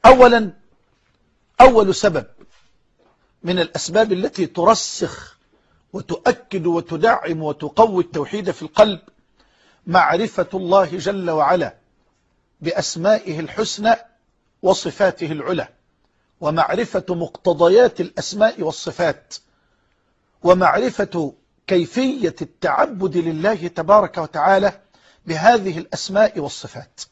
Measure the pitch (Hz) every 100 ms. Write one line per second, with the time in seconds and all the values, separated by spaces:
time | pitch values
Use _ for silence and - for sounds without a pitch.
0 | 226 262 247 233 208 - _ _ _ _
1 | _ _ _ _ _ - 262 226 196 -
2 | 208 156 107 - - _ _ _ _ _
3 | _ _ _ _ 170 185 165 - - 190
4 | 220 185 233 - 165 - 180 220 - -
5 | - - - _ _ _ _ _ _ 196
6 | - 170 247 - - 190 165 170 170 160
7 | 226 - 165 160 156 143 147 - 226 185
8 | 170 160 139 208 190 151 151 - 214 180
9 | _ _ _ _ _ _ _ _ - 180
10 | 147 170 214 - 170 190 175 196 175 175
11 | 151 196 175 156 143 180 123 - _ _
12 | _ _ _ _ _ _ 156 202 - 165
13 | 185 214 - 156 156 - 220 - 214 -
14 | - _ _ _ _ _ 175 185 170 -
15 | 196 175 160 156 131 175 113 _ _ _
16 | _ _ _ _ 151 160 156 180 240 196
17 | 180 175 170 - 185 160 175 208 247 -
18 | 175 - - 202 220 220 160 - - 151
19 | 170 - _ - _ _ _ _ _ _
20 | _ _ _ _ 170 185 175 165 247 -
21 | 196 170 147 - _ _ - 185 170 240
22 | 262 269 185 - 165 _ 160 135 - 202
23 | 190 170 165 156 196 208 170 175 165 208
24 | 190 - 156 160 165 196 196 - _ _
25 | _ _ - 160 196 240 190 160 - -
26 | - 196 214 190 143 - - 123 135 -
27 | -